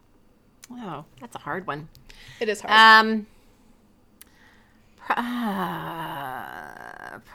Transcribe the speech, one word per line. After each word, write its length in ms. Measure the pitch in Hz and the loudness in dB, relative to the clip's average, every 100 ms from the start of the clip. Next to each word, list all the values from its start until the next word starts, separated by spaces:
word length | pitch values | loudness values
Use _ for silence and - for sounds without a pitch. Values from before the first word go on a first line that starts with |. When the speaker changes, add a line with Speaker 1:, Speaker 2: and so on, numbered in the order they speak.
| _ _ - _ _ _ - | _ _ -20 _ _ _ -20
Speaker 1:
Oh, 360 | 247 214 147 156 - | -16 -12 -12 -14 -20
that's 160 | 240 - | -18 -14
a 40 | |
hard 240 | - 165 180 | -8 -8 -6
one. 200 | 143 160 - - - - - | -8 -10 -20 -20 -20 -20 -6
Speaker 2:
It 80 | 220 | -4
is 120 | 208 | -4
hard. 460 | 208 214 220 220 220 | 4 8 10 10 8
Speaker 1:
Um, 200 | 220 208 - - _ _ - _ _ _ _ - - - - - _ _ - | 0 -4 -16 -20 _ _ -20 _ _ _ _ -20 -20 -20 -20 -20 _ _ -20
pro-, 180 | - 269 | -4 -4
uh, 2000 | 240 240 233 196 180 170 160 165 160 156 139 127 78 71 76 - 58 - 60 - - | -4 -4 -4 -4 -4 -6 -10 -10 -10 -10 -10 -10 -12 -14 -16 -16 -18 -16 -16 -18 -20